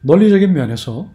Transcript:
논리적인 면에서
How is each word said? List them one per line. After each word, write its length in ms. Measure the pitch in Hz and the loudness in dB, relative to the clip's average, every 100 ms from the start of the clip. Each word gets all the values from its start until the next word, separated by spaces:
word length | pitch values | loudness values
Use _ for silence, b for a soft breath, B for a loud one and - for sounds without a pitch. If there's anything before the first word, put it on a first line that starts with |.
논리적인 520 | 131 175 214 196 196 | 2 2 4 2 2
면에서 600 | 165 117 113 - 117 202 | 0 -2 -8 -10 -12 -14